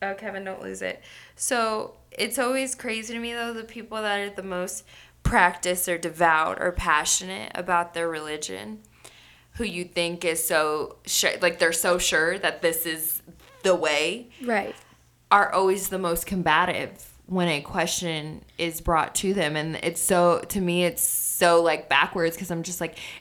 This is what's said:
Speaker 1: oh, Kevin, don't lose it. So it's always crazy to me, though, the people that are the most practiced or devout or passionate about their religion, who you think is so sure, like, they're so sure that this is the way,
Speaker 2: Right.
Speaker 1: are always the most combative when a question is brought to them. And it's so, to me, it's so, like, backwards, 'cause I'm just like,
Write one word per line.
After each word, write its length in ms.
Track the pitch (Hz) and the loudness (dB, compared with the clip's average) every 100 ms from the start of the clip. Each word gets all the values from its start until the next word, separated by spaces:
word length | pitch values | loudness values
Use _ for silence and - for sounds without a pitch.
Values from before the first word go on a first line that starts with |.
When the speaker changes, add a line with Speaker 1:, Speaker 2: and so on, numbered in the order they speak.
Speaker 1:
oh, 120 | 196 196 | -8 -6
Kevin, 280 | 214 190 | -8 -8
don't 180 | 196 185 | -8 -8
lose 200 | 190 190 | -10 -6
it. 200 | 190 - - - - - | -6 -8 -14 -20 -20 -8
So 580 | - 247 226 214 - - _ | -2 0 0 -2 -6 -12 _
it's 260 | - - - | -6 -4 -2
always 360 | 247 262 262 - | 0 0 -2 -6
crazy 380 | 240 220 220 | -6 -6 -6
to 60 | 233 | -8
me, 140 | 233 | -6
though, 200 | 233 233 | -6 -6
the 100 | 226 | -8
people 380 | 220 240 208 220 | -12 -14 -10 -6
that 180 | 214 202 | -2 -2
are 100 | 202 202 | -4 -8
the 80 | |
most 400 | 190 180 185 - - - - _ | -6 -6 -6 -8 -14 -20 -20 _
practiced 640 | - 240 175 175 180 180 - | 2 6 6 4 -2 -2 0
or 100 | 170 | -2
devout 640 | 170 160 170 156 160 190 | -2 4 6 6 2 0
or 120 | 180 | -2
passionate 800 | 180 180 151 165 - 185 190 - - | 0 2 2 4 0 -2 -10 -10 -8
about 380 | 180 175 175 | 0 0 0
their 160 | 170 170 | -2 -4
religion, 720 | 160 151 151 151 185 214 214 - _ - - - - _ | -4 -6 -8 -8 -8 -10 -14 -18 _ -20 -20 -20 -20 _
who 100 | - | -8
you 220 | 220 175 175 | -6 -6 -6
think 400 | 180 170 170 175 | -2 -2 -2 -2
is 200 | 165 - | -2 0
so 520 | 165 156 151 - - - | 2 2 0 -4 -10 -4
sure, 260 | - 190 - | 0 0 2
like, 180 | 180 175 | 0 2
they're 120 | 170 | 2
so 260 | 170 190 175 | 2 2 2
sure 400 | - 165 160 190 | 2 2 2 0
that 240 | 180 - | -2 0
this 240 | 170 156 170 | 0 0 -2
is 360 | 160 - - - - - - | -4 -4 -6 -8 -20 -20 -2
the 100 | 196 | 2
way, 560 | 180 156 147 160 220 247 - | 4 4 2 0 -4 -10 -10
Speaker 2:
Right. 320 | 240 214 - - - _ _ _ - | -2 -2 -2 -8 -18 _ _ _ 4
Speaker 1:
are 200 | 202 202 | 4 6
always 340 | 180 190 196 180 | 4 2 2 -2
the 80 | 190 | -2
most 260 | 180 170 - | -2 -2 -2
combative 800 | 190 165 156 180 151 139 - - - - | 0 4 4 4 0 -6 -10 -20 -20 -4
when 200 | 185 175 | 0 2
a 140 | 147 | 0
question 800 | 143 190 165 - 175 160 151 156 - - | -2 -2 -2 -2 -4 -6 -8 -12 -12 -6
is 220 | 170 160 | -6 -4
brought 340 | - 165 - - | 0 0 0 -2
to 180 | 196 | -2
them. 220 | 196 151 151 | 0 0 0
And 220 | 156 156 | -4 -4
it's 200 | 170 165 | -4 -2
so, 380 | - 185 175 170 - | 2 4 4 4 0
to 100 | 202 | -2
me, 220 | 180 175 175 | 0 2 0
it's 160 | 165 | 0
so, 580 | - - - - 175 170 | -2 -2 -2 4 6 6
like, 280 | 165 156 - | 6 2 2
backwards, 480 | 139 165 185 165 165 | 4 4 2 -2 -2
'cause 140 | 185 | -4
I'm 120 | 170 | -4
just 160 | 165 175 | -6 -6
like, 160 | 165 - - - | -6 -8 -14 -12